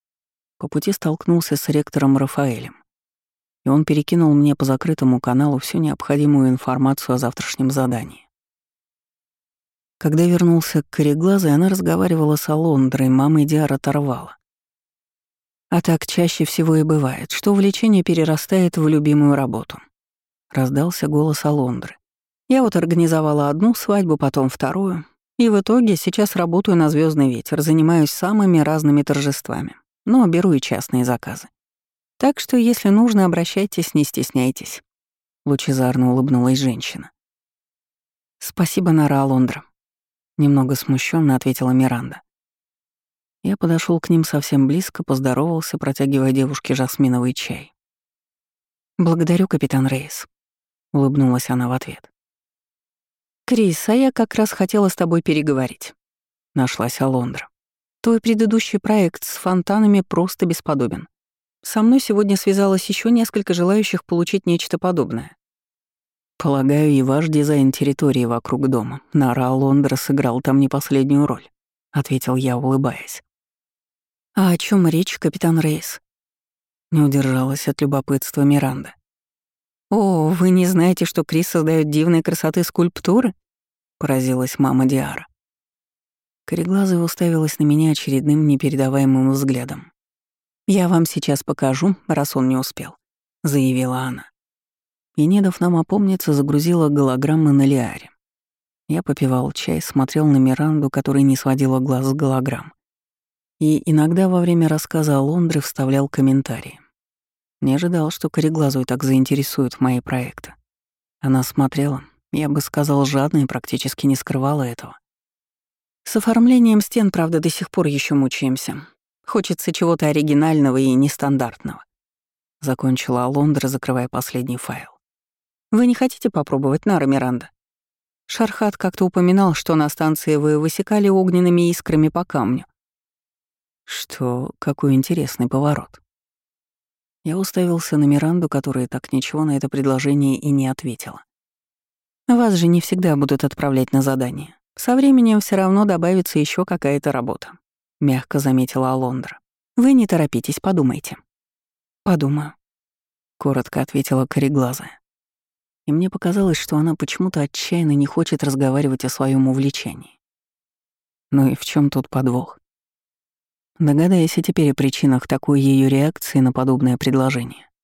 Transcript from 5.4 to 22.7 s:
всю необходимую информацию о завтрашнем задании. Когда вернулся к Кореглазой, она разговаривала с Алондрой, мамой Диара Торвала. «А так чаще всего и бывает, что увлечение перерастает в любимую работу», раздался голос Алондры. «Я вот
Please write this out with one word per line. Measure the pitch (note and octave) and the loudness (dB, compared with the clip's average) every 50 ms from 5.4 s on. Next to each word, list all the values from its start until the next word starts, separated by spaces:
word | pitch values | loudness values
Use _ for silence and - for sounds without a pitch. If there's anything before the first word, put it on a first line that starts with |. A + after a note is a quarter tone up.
| D3 D3 C#3 B2+ | 2 0 0 -2
всю | - - - E3+ | -4 -4 -4 -2
необходимую | D#3+ D3 C#3+ - - - C#3+ D3 D3 D3 D3 C#3 C3 C3 | -2 -2 -4 -6 -4 -4 -2 0 2 4 4 4 4 2
информацию | B2+ C3 - C3 B2+ C3 C3 C3+ C#3 - - - B2+ | 2 0 -2 -4 -2 0 0 0 0 -2 -2 -4 -4
о | B2+ | -2
завтрашнем | B2+ A#2+ - - - - - - C3+ C3 | -2 -4 -6 -8 -10 -10 -6 -4 -4 -2
задании. | C#3 C3+ C3 B2+ B2+ A2+ E2+ D2 - - _ _ _ _ _ _ _ _ _ _ _ _ _ _ _ _ _ _ _ _ _ _ _ _ _ _ _ _ _ _ _ _ _ _ _ _ | 0 -2 -2 -2 -2 -4 -8 -12 -16 -20 _ _ _ _ _ _ _ _ _ _ _ _ _ _ _ _ _ _ _ _ _ _ _ _ _ _ _ _ _ _ _ _ _ _ _ _
Когда | - D3+ D#3 E3 F3 | -4 0 2 2 2
вернулся | F3 F3 E3+ F3+ E3+ E3+ E3 - - - D#3 | 2 2 4 4 4 4 2 0 0 -4 -4
к | - _ | -4 _
Кореглазой, | - - D3 D3 C#3+ D#3+ E3+ F#3+ G3 G3 F3+ D3+ C#3+ | -4 0 0 0 0 2 2 2 2 2 2 2 2
она | D3+ F3+ F#3+ | 2 2 2
разговаривала | F#3+ F#3+ F3 E3+ E3 F3+ F#3+ F3+ E3 D#3+ D3+ D3+ D3+ | 0 0 -2 -2 0 0 0 0 2 2 2 2 0
с | D3 - - | 0 -2 -2
Алондрой, | D3+ D#3 E3 E3 D3 C3+ C3 C3 C3+ C3+ C3 C3 | -2 0 0 2 2 2 2 2 0 0 2 2
мамой | C3 C3 C#3 D3+ D#3 D3+ C#3+ | 2 2 4 4 4 2 2
Диара | D3+ D3+ D3+ D3+ C#3 C#3 C3+ | 2 2 0 0 0 -2 -2
Торвала. | - C#3 C#3+ D3 C#3+ C3+ A#2+ - - - - _ _ _ _ _ _ _ _ _ _ _ _ _ _ _ _ _ _ _ _ _ _ _ _ _ _ _ | -2 -2 -2 -2 -2 -4 -6 -8 -12 -16 -20 _ _ _ _ _ _ _ _ _ _ _ _ _ _ _ _ _ _ _ _ _ _ _ _ _ _ _
«А | - E3+ | -2 -2
так | - F3+ E3 - - | 0 0 0 -2 -2
чаще | - - F3+ E3+ E3+ - - D#3 | -4 -2 0 0 0 0 -2 -4
всего | - - - D#3+ D#3+ D#3 | -2 -2 -2 0 2 2
и | D#3 | 2
бывает, | D#3 D#3 D#3 D3+ C#3 C3 C3+ - - - | 2 2 2 0 0 -2 -4 -8 -10 -10
что | - - - G3+ | -10 -2 0 0
увлечение | G3+ G3+ G3 G3+ F#3+ - A3+ A3 G#3 F#3 | 2 4 2 2 0 0 2 4 4 4
перерастает | F3 - E3+ E3 D#3 D#3+ D#3 D3+ - - F#3+ F#3+ F3+ E3+ - | 4 2 0 2 2 0 0 -2 -2 0 0 2 2 2 2
в | E3 D#3 | 0 2
любимую | D3+ D#3 D3 D3 D3+ D3 D3 D3 C#3+ C#3+ | 2 2 2 2 2 4 4 4 4 4
работу», | C#3 C3+ A#2+ G#2+ A2 - - - - - _ _ _ _ _ _ _ _ _ _ _ _ _ | 2 0 -4 -6 -8 -10 -12 -16 -20 -20 _ _ _ _ _ _ _ _ _ _ _ _ _
раздался | - C#3 C3 B2+ C#3+ C#3 D#3 F3+ - - D#3 | -4 -2 -2 0 0 0 0 -2 -2 -4 -4
голос | D3 D3+ D3 D#3 D#3 D3 - - | -2 0 0 0 0 -2 -2 -2
Алондры. | D3 D3 D3 B2+ B2 A#2+ - - - - _ _ _ _ _ _ _ _ _ _ - | -2 0 0 -2 -2 -4 -6 -10 -12 -18 _ _ _ _ _ _ _ _ _ _ 0
«Я | B3+ C4 | 2 2
вот | B3+ G#3+ | 2 2